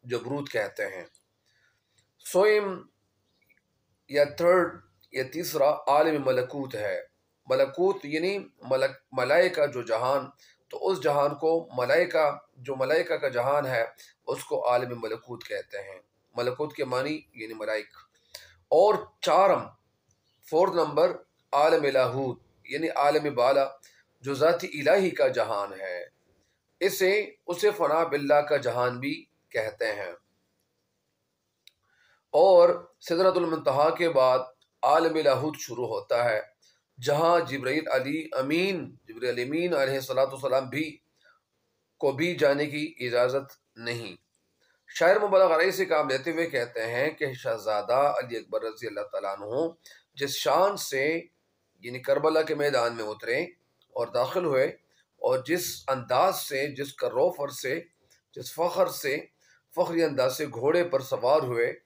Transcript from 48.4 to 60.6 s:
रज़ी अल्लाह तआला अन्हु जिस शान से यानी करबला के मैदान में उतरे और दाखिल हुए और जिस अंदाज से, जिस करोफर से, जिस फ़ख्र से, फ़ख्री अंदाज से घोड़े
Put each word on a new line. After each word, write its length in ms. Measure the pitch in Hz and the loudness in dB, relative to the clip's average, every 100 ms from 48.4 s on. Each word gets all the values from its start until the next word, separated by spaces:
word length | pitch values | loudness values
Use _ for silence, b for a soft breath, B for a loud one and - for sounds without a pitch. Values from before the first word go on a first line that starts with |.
| - 110 | -6 -6
रज़ी 240 | 110 110 117 | -6 -8 -10
अल्लाह 160 | 101 | -8
तआला 260 | 104 95 98 | -8 -6 -6
अन्हु 460 | 98 104 123 165 170 B B B - | -6 -6 -4 -4 -6 B B B -8
जिस 200 | 139 135 | -6 -4
शान 380 | 156 147 196 208 | 0 2 2 0
से 540 | - 135 139 165 - _ _ _ _ _ 120 | -6 -2 0 -2 -8 _ _ _ _ _ -12
यानी 140 | 127 | -10
करबला 420 | 127 139 156 156 | -2 0 2 2
के 140 | 160 151 | 0 0
मैदान 380 | 143 131 117 | 0 2 0
में 100 | 117 | -2
उतरे 520 | 107 107 113 127 180 - _ _ _ - | -8 -8 -4 -4 -4 -10 _ _ _ -6
और 140 | 117 | -4
दाखिल 360 | 120 131 190 175 | -2 0 0 0
हुए 280 | 135 139 - _ _ _ _ | 2 0 -2 _ _ _ _
और 220 | - 127 | 0 0
जिस 440 | 123 170 - - - | 0 -4 -2 -8 -4
अंदाज 460 | 131 120 123 185 | -4 0 2 2
से, 340 | 185 - 139 143 | 0 -6 -4 -6
जिस 240 | 131 139 | -6 -10
करोफर 600 | - 123 117 165 175 143 | -6 -4 0 0 0 -10
से, 380 | 127 135 156 - _ _ b _ - | -8 -6 -6 -8 _ _ b _ -18
जिस 180 | 123 | -16
फ़ख्र 340 | - 175 170 180 | -4 -4 0 0
से, 420 | - 147 147 - _ b b b - | 0 -4 -4 -6 _ b b b -2
फ़ख्री 260 | 165 170 | 0 2
अंदाज 300 | 160 139 131 | 0 2 0
से 160 | 127 147 | 0 -6
घोड़े 360 | 120 | -2